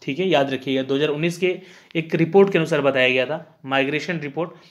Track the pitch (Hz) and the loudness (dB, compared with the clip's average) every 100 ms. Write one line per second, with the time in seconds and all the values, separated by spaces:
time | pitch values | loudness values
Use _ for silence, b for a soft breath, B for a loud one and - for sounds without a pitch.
0 | - 139 185 147 135 131 139 131 131 139 | -8 -4 2 2 2 -2 -2 -2 0 0
1 | 151 147 170 170 180 180 B B B 165 | 0 0 -2 -2 -2 -4 B B B -6
2 | 165 165 165 196 196 185 156 156 139 131 | -4 0 4 4 4 2 0 0 2 2
3 | 127 127 127 156 165 _ 131 135 135 147 | 2 2 0 -4 -10 _ -4 -2 0 -2
4 | 151 170 147 147 170 B B | -4 -6 -6 -6 -8 B B